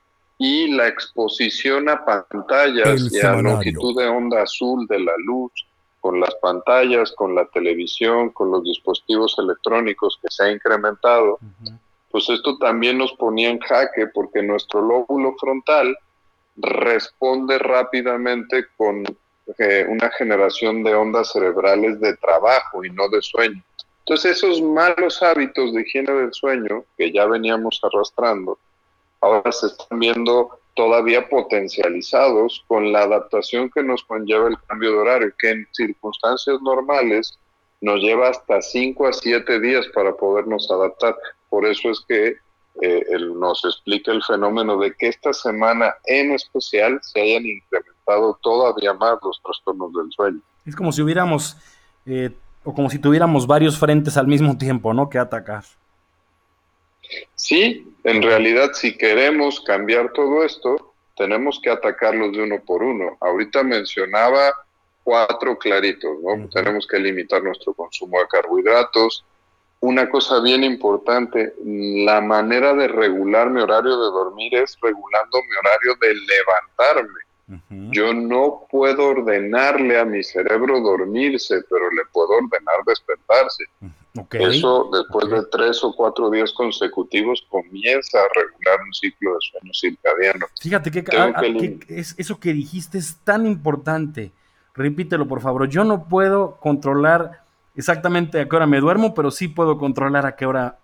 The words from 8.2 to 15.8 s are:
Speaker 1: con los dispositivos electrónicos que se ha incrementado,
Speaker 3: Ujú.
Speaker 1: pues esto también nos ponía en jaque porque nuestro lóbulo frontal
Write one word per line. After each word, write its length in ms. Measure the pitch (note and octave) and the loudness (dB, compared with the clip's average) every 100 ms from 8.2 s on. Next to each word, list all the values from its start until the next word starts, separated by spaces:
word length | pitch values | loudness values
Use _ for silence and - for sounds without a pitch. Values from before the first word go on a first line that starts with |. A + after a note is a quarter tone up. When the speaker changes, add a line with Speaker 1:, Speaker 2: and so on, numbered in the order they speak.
| A#2 | 0
Speaker 1:
con 200 | - G2 | -2 -2
los 100 | F#2 F2 | 0 -2
dispositivos 680 | E2+ - F2+ - A2 A2 G#2 | -4 -4 -4 -2 0 0 -2
electrónicos 800 | F#2+ F2+ - A2+ A2+ G2+ G#2 - | -4 -4 -2 0 -2 -2 -4 -4
que 60 | - | -8
se 140 | - | 0
ha 80 | G2+ | 0
incrementado, 840 | G#2 A2+ G#2+ G#2 G#2 B2 A#2+ A2 G#2 | 0 0 0 0 0 2 4 4 0
Speaker 3:
Ujú. 360 | G#2+ F#2+ A2 A2+ _ _ _ | -8 -20 -20 -20 _ _ _
Speaker 1:
pues 180 | - - | -4 -2
esto 280 | A#2 D3 C3+ | -2 -2 0
también 400 | C3 A#2 A#2+ B2+ | 0 2 0 0
nos 160 | C3 | -2
ponía 360 | - A#2 A2 A#2 | -2 -2 0 0
en 100 | A#2+ | -2
jaque 480 | - B2 C3+ - A2 | 0 2 2 -2 -4
porque 300 | G#2 F#2+ A2 | -4 -4 -2
nuestro 380 | G2+ G#2 - G#2 | -2 -2 -2 -2
lóbulo 540 | A2 B2 A#2+ C#3 C3+ C3+ | 2 0 0 -2 -2 -2
frontal 580 | C3+ C3+ - D3+ | -4 -2 2 2